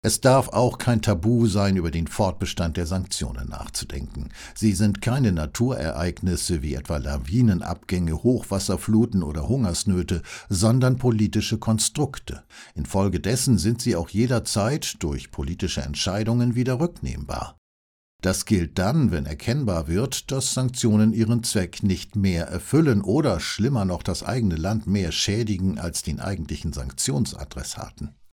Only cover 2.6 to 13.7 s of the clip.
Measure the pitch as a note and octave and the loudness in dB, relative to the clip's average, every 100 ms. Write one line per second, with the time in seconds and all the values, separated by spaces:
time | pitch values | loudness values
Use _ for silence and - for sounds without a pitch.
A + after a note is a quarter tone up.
2.6 | E2+ D#2 D#2+ F#2 F2 - C#2 B1 B1 - | -2 -2 -2 -2 -4 -6 -6 -6 -8 -10
3.6 | - - - C2+ B1+ - - - - - | -10 -10 -8 -8 -8 -8 -10 -12 -18 0
4.6 | G#2+ F2+ G#2 G2 - C3 A#2+ E2+ D2 - | 2 4 2 2 -2 2 2 2 -2 0
5.6 | A#2+ B2+ D#2 C2 F2 F2 F#2 E2+ - E2 | 0 0 -4 -2 -4 -2 -2 0 0 -2
6.6 | D2+ B1+ - D2+ B1 C#2 C2 A2 A#2+ F2 | -2 -6 -4 -4 -2 -4 0 4 4 4
7.6 | E2+ F2 - F#2 E2+ D#2 A2+ B2+ - G2 | -2 -8 -4 -2 0 2 2 2 0 -2
8.6 | - F2 - G#2+ A#2+ F#2+ D2 D2+ D2+ C3+ | 0 -2 2 4 4 2 0 -4 -2 0
9.6 | G#2+ D#2+ - F2+ E2 F2 - - - F#2+ | 0 0 0 0 0 -4 -4 -16 -6 2
10.6 | A2 B2+ B2+ B2+ B2+ A2 G#2 G#2+ G#2+ G#2+ | 4 6 4 4 2 4 2 2 0 -2
11.6 | - A2 - - D3+ - - - _ - | 0 0 0 0 -2 -4 -12 -14 _ -20
12.6 | - - - F#2+ G2 F2 G2 B2+ - G#2+ | -14 -8 -2 0 2 0 0 0 4 4
13.6 | F#2 | 4